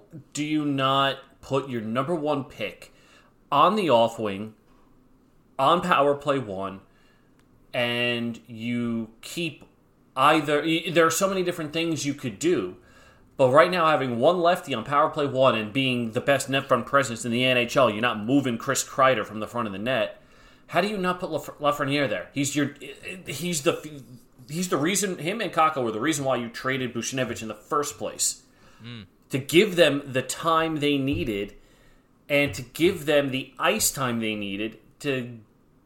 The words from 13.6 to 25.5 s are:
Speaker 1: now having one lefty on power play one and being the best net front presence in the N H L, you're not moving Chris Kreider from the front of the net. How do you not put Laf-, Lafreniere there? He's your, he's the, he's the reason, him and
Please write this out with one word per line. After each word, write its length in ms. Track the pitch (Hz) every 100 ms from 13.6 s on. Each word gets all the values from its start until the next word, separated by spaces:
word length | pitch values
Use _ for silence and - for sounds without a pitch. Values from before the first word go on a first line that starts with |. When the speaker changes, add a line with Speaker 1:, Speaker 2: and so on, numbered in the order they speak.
| 175
Speaker 1:
now 160 | 180 160
having 320 | 147 135 117
one 200 | 147 185
lefty 340 | 170 180 139 117
on 80 |
power 260 | 123 143 156
play 160 | 156 143
one 300 | 127 131 113
and 180 | 107
being 380 | 135 131 123 117
the 100 | 113
best 280 | 147 135 -
net 180 | 139 139
front 180 | 123 117
presence 400 | 139 120 110 120
in 60 |
the 120 | 117
N 140 | 127 123
H 180 | 117 147
L, 140 | 120
you're 100 | 104
not 240 | 120 110
moving 360 | 107 143 127 113
Chris 240 | - 127 -
Kreider 380 | - 131 117 98
from 140 | 107
the 80 | 104
front 180 | 120 110
of 80 |
the 60 | 95
net. 420 | 120 123 101 - _ - - - -
How 140 | 165
do 60 | 202
you 100 | 208
not 220 | 180 180
put 120 | 175
Laf-, 260 | 160 - -
Lafreniere 480 | 147 143 135 143 131
there? 220 | 95 -
He's 240 | - 175 147
your, 200 | 135 - - - - 185 -
he's 380 | 135 175 156
the, 380 | 156 - 156 147 113 127 - - 120
he's 220 | 156 180
the 80 | 156
reason, 400 | 160 202 202 165
him 240 | 156 233
and 100 | 180